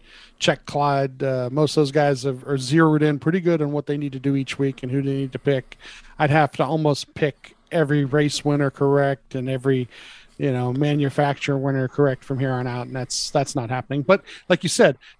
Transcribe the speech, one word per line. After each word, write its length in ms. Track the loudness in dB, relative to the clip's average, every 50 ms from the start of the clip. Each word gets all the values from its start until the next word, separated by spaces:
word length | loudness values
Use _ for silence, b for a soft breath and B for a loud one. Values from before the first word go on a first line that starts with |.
| b b b b b b b -2
check 260 | 0 0 0 0 _
Clyde. 560 | -6 -2 0 2 2 2 2 0 -2 -4 -4
Uh, 280 | -4 -2 -2 -2 -4 -2
most 200 | 0 0 0 2
of 100 | 2 2
those 100 | 0 2
guys 320 | 2 2 2 2 2 0 -2
have, 240 | -4 -6 -6 -4
are 100 | -4 -4
zeroed 440 | -4 -2 2 4 6 6 6 6 4
in 180 | 2 2 0 0
pretty 220 | 0 0 0 0
good 200 | 2 0 0 0
on 100 | 0 -2
what 140 | -4 -4 -4
they 120 | -4 -4
need 160 | -4 -4 -6 -6
to 60 | -4
do 160 | -2 -2 0
each 220 | 0 -2 -4 -4
week 240 | -2 -2 -2 -4 -6 -6
and 80 | -4
who 100 | -4 -2
they 120 | -2 -2 -2
need 180 | -4 -4 -6 -6
to 60 | -4
pick. 380 | -2 0 0 0 -2 -8 -16 B B B B B B B B 0
I'd 100 | 2 4
have 240 | 4 4 4 2 0
to 120 | -2 -2
almost 480 | -2 0 0 2 0 0 0 -4 -10 -6
pick 400 | -4 -2 -4 -4 _ -16 -20 _ _ _ -4
every 340 | 0 0 2 2 2 0 0
race 400 | 2 2 2 2 0 -2 -2 -2
winner 240 | 0 0 0 0 -2
correct 640 | 0 0 2 2 4 4 2 2 -2 -4 _ -10 -8
and 140 | -6 -4 -4
every, 400 | -4 -2 0 2 2 2 0 B B B B B B B B B B
you 140 | -4 -2 -2
know, 200 | -2 -2 -2 -2
manufacturer 880 | -2 0 0 0 0 0 -2 -2 0 0 0 0 -2 -4 -4 -4 -2
winner 300 | -2 -2 -2 -2 -2 -4
correct 360 | -2 0 2 2 2 0 -2 -6
from 140 | -6 -4
here 140 | -4 -2 -2
on 160 | -2 -2 -4
out, 180 | -4 -6 -6 -8
and 100 | -8 -8
that's, 360 | -8 -8 -8 -8 -8 -6 -2
that's 240 | -2 -2 -2 -2 -4
not 160 | -6 -4 -4
happening. 320 | -6 -6 -6 -4 -6 0 2
But 180 | 2 2 2 B B B B B
like 140 | -2 -2 0
you 80 | -2 0
said, 300 | 2 4 4 4 4 b b b b